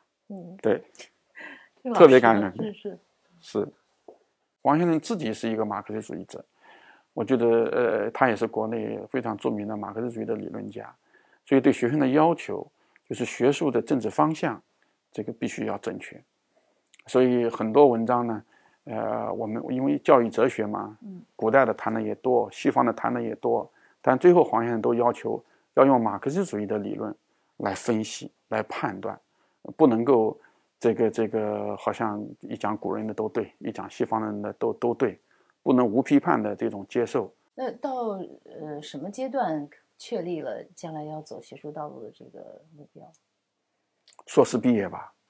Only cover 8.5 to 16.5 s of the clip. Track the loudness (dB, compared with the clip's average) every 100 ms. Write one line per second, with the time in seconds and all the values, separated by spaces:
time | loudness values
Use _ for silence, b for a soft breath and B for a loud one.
8.5 | -4 -4 -4 -6 -8 -6 -6 -6 -4 -4
9.5 | -4 -6 -8 -8 -8 -8 -8 -6 -6 -8
10.5 | -10 -12 -12 -16 _ _ _ _ _ 2
11.5 | 4 4 2 0 2 2 4 4 2 -4
12.5 | -8 -8 _ _ _ -12 -6 -6 2 2
13.5 | 2 0 0 0 -2 -2 0 0 0 -6
14.5 | -6 _ _ _ _ _ -10 -10 -6 -8
15.5 | -6 -6 -6 -8 -8 -14 -20 _ _ _